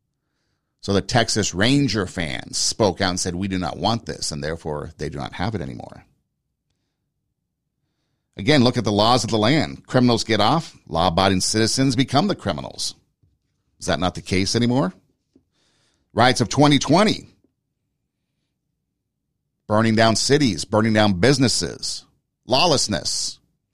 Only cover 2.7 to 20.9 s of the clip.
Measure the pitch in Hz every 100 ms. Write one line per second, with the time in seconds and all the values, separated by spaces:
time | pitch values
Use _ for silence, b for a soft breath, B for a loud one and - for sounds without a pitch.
2.7 | - 107 85 95 92 95 87 101 92 82
3.7 | 64 92 117 - - - 76 73 82 82
4.7 | 73 76 - 73 76 64 - 95 107 67
5.7 | 60 - - - _ _ _ _ _ _
6.7 | _ _ _ _ _ _ _ _ _ _
7.7 | _ _ _ _ _ _ - 101 151 120
8.7 | 123 110 104 110 127 104 113 107 151 80
9.7 | 67 - 131 123 113 - 107 104 156 -
10.7 | - - 80 90 85 95 92 - 110 113
11.7 | - 135 120 127 135 196 175 - 76 62
12.7 | - - - _ _ _ _ _ _ _
13.7 | _ - 76 90 - - 95 95 117 120
14.7 | 123 185 - _ _ _ _ _ _ _
15.7 | _ _ _ _ 101 123 123 113 - 147
16.7 | 139 - 165 214 104 - _ _ _ _
17.7 | _ _ _ _ _ _ _ _ _ _
18.7 | _ _ _ _ _ _ _ _ _ -
19.7 | 107 113 110 113 107 - 143 135 80 -
20.7 | 110 110